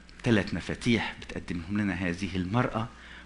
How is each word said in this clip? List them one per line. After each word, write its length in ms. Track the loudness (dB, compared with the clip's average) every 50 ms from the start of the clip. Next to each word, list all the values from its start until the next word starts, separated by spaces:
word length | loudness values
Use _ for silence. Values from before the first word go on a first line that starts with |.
| -18 -18 -10 0 4
ثلاث 300 | 6 6 6 4 2 -2
مفاتيح 640 | -4 -2 -4 -4 0 2 4 4 4 2 -2 -6 -8
بتقدمهم 600 | -10 -8 -8 -8 -6 -4 -6 -4 -4 -2 0 0
لنا 140 | 2 2 0
هذه 420 | 0 0 0 -2 -2 -4 -2 -2
المرأة: 520 | -2 0 2 2 2 2 2 0 -2 -4 -4 -8 -14 -18 -18 -18 -18 -8